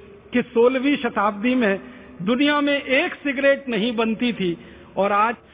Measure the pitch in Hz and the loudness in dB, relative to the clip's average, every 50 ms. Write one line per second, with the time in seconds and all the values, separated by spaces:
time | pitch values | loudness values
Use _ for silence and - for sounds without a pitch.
0 | - - - - - - - 247 240 - - 233 233 247 262 262 247 285 285 269 | -20 -20 -20 -20 -10 -4 -2 -2 -2 0 2 4 4 4 4 2 0 0 0 0
1 | 247 233 - 220 202 214 208 202 202 247 254 254 233 196 196 190 - - - - | -2 -4 -2 0 -2 -2 -2 -2 -2 0 2 2 2 0 0 -2 -6 -12 -20 -20
2 | - - - - 170 190 247 247 285 294 294 294 285 285 285 277 277 - 262 277 | -20 -18 -14 -6 -2 0 0 2 2 2 2 2 2 0 0 -2 -2 0 0 0
3 | 339 349 - - - 285 262 269 277 277 277 269 277 262 226 190 208 247 233 220 | 0 -2 -4 -6 -6 -6 -2 2 2 2 2 2 0 -4 -4 -2 -2 -2 0 0
4 | 226 226 220 - 247 240 214 - 190 175 170 - - - - - - - - - | -2 -2 -2 -2 -2 -2 -2 -2 -2 -2 -4 -4 -8 -18 -20 -20 -20 -10 -4 -2
5 | 190 202 208 202 214 233 240 - - - | 0 0 2 2 2 0 -2 -4 -12 -12